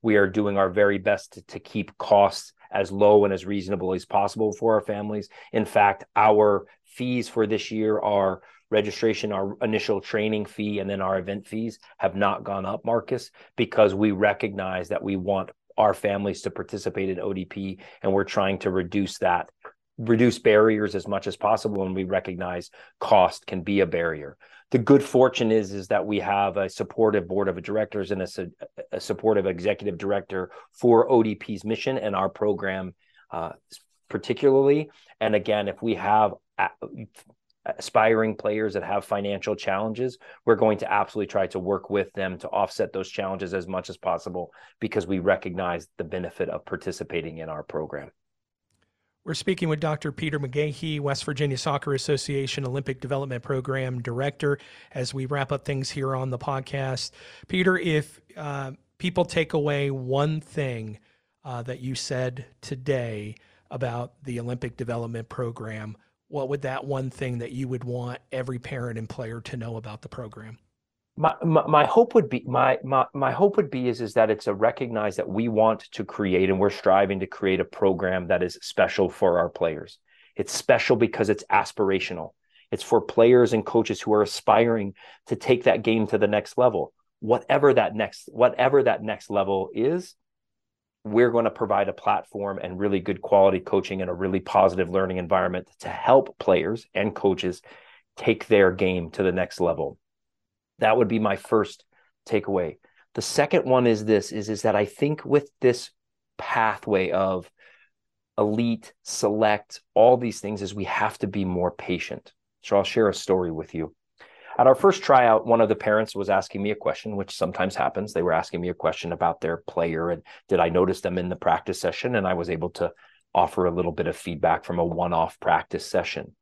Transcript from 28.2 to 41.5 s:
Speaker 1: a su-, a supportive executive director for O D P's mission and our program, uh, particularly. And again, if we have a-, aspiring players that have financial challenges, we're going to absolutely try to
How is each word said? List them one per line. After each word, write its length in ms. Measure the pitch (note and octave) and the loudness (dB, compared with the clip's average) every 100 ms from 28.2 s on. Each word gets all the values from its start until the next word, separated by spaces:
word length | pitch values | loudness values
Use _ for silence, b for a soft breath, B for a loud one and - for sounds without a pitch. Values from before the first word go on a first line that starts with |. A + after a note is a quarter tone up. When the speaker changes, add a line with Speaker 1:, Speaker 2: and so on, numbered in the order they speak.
Speaker 1:
a 60 | F#2 | -6
su-, 240 | - F#2 _ - - - | -8 -12 _ -20 -16 -10
a 80 | F#2+ | -10
supportive 460 | - G2+ A2 G2+ F#2+ | -6 0 2 2 2
executive 520 | F2 F#2+ G2 G#2 F2 | -2 -2 -2 -4 -6
director 540 | G2 G2+ F#2+ F#2+ F2+ B B | -4 -4 -4 -8 -8 B B
for 360 | _ B2 A#2 A#2+ | _ 4 6 6
O 140 | B2+ | 4
D 120 | A2 G#2 | 4 -2
P's 280 | - G2+ | -8 -8
mission 340 | G#2+ A2 - C3 | -4 -4 -4 -4
and 180 | G#2+ F#2+ | -4 -2
our 120 | F#2+ | -4
program, 640 | - G#2 F#2+ G2 F#2+ F#2 - b b b | -2 -2 -2 -4 -6 -8 -14 b b b
uh, 200 | - E2 - _ - _ _ _ | -8 -8 -12 _ -20 _ _ _
particularly. 800 | G#2+ - A2+ C#3+ C3+ C#3 D3 D#3 b b b | -10 -4 2 4 6 6 4 0 b b b
And 140 | G#2+ G#2 | 0 0
again, 340 | A2+ G#2 G2+ | 2 0 -2
if 120 | - | -4
we 140 | A2+ F#2+ | -4 -2
have 380 | G2+ G#2+ G#2 - _ - | 2 4 4 0 _ -4
a-, 100 | F#2+ - - - G#2+ - _ _ _ _ - - | -4 -4 -16 -14 -18 -20 _ _ _ _ -10 -10
aspiring 580 | - A#2 A2+ A2 A2 G#2 | 0 2 4 4 0 -2
players 380 | G#2+ G#2+ A2 | -4 -2 -2
that 100 | F#2+ | -4
have 220 | F2+ G2+ - | -4 -4 -2
financial 500 | G#2 G2+ G2+ G#2+ G2+ | -4 -2 -4 -4 -4
challenges, 640 | - G2 A2 A2 B2+ B2 B B - | -2 -2 -4 -4 -6 -8 B B 0
we're 100 | G#2+ | 4
going 240 | A2 G#2 | 4 2
to 120 | G2 | 0
absolutely 360 | G#2 G2+ G#2+ G2 | 0 0 -4 -4
try 200 | G2+ | -2
to 120 | F#2 | -2